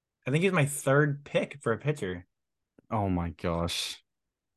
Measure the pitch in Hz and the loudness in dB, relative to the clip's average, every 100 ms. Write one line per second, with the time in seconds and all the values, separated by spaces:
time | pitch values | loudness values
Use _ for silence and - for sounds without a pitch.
0 | _ _ - 147 190 180 139 - - 139 | _ _ -2 2 2 2 0 0 2 4
1 | 147 143 - 170 202 - - 110 143 147 | 4 0 -2 -2 -2 -4 -2 -2 -2 -4
2 | 98 90 - _ _ _ _ _ _ 110 | -4 -6 -10 _ _ _ _ _ _ -2
3 | 98 90 85 80 90 85 85 - - - | 0 0 -2 -4 -2 -2 -2 -4 -6 -10
4 | _ _ _ _ _ | _ _ _ _ _